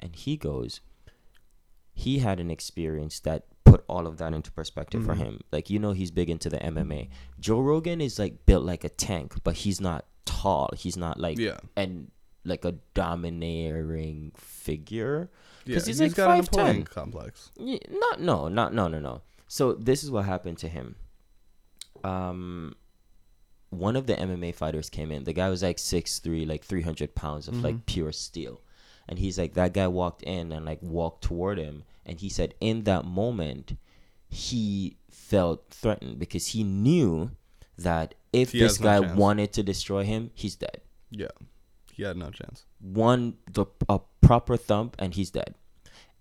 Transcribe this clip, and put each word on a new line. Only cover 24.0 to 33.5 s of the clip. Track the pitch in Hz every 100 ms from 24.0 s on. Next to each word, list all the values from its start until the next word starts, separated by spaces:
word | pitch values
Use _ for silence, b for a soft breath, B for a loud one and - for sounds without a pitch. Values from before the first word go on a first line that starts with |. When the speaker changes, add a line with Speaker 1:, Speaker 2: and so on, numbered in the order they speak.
| 127
Speaker 1:
the | 87
M | 92
M | 90
A | 87
fighters | - 80 78 80
came | - 78
in. | 76
The | 67
guy | 80 95
was, | 90
like, | 92 85
six | - 87 - -
three, | 87 82
like, | 78 78
three | - 92
hundred | 82 78 76
pounds | - 76 76 73
of, | 120
like, | 76 117
Speaker 2:
Mm-hmm. | -
Speaker 1:
pure | 90 78
steel. | - - 85 65 58 b b b b b
And | 87
he's | 95 90
like, | 80
that | 90 90
guy | 95 92
walked | 90 87 -
in | - 92 82
and, | 78
like, | 80 76
walked | 87 82 82 -
toward | - 85 95 98
him. | 76 73 - b
And | - 85
he | 95
said | - 82 -
in | 113 113
that | 104 92
moment, | 87 90 117 113 78